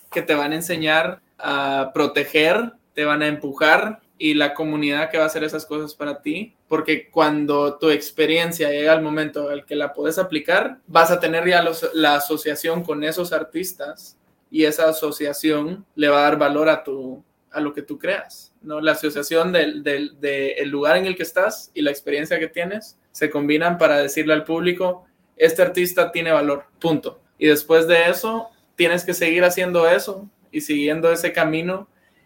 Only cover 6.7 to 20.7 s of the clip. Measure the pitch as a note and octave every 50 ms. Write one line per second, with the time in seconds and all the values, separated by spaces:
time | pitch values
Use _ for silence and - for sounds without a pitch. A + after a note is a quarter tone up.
6.7 | D#3 D#3+ D#3 - D#3 C#3+ - - _ E3 D#3 D3+ D3+ D3+ D3 C#3+ D3 C#3+ D3 C#3+
7.7 | C#3 - - D#3+ D3+ C#3+ - - - - D#3 D3 D#3+ E3 E3+ E3 E3 E3 D#3 D3
8.7 | C#3+ D3 D3 D#3 D#3+ D#3+ D#3 D3+ D3+ D#3 D#3 D3+ D3 D3 D3 C#3+ D3 C#3+ - _
9.7 | D3 D3 D3 C#3+ - - D3 D3+ D#3+ F#3 F#3 - D#3 D3+ D3 - E3+ G3 A3 B3+
10.7 | - - _ - D#3 E3 E3 E3 F3 F3 F3 D#3+ D#3+ E3+ E3+ F#3 F3+ F3 E3+ E3+
11.7 | E3 D#3+ - D#3+ - D#3+ D#3 D3 D3 C#3+ D3 - D#3 D3+ - D3+ D3 D3 - D#3+
12.7 | E3 F3 E3+ E3 D3+ D3 D3 D#3 D#3+ F3+ F3 F3 E3 D3+ D#3 - - D#3+ F#3+ F#3
13.7 | - - C#3+ D3 D#3+ - - - - _ _ _ _ _ _ _ - D#3 D#3 D3+
14.7 | D3+ - D#3+ D#3+ D#3+ D#3+ - D3+ D3 - D3+ C#3+ C#3+ - - D#3 D3+ D3 D3 D#3+
15.7 | F3+ G3+ - _ _ - D3 D3 C#3+ C#3+ C#3+ D3 D#3 D3 D3 C#3+ C#3+ D3 D#3 D#3
16.7 | D#3 D3+ - - C3+ C#3 C3 C3 B2+ G#2 - _ _ _ _ _ - D3+ D3+ D3
17.7 | D3 - C#3+ - D3 C#3 - E3+ F#3+ F#3+ - - - - - _ _ _ - D3+
18.7 | D3+ D3+ D3+ D#3 D3+ D3+ - D3+ D3 C#3+ C#3+ - E3 D#3+ E3 F3+ F3+ F3 D#3 D#3
19.7 | D3+ D3 D3 D3 C#3+ C#3 D3 C#3+ - _ C#3+ C#3+ C#3 C#3 C3+ C3+ - C#3 C#3+ C#3+